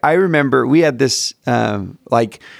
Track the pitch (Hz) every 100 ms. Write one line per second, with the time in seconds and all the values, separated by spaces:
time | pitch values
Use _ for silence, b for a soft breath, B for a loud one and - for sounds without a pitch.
0 | 147 170 190 151 139 131 120 156 156 120
1 | 135 - - - - 120 113 104 95 -
2 | - 117 113 - B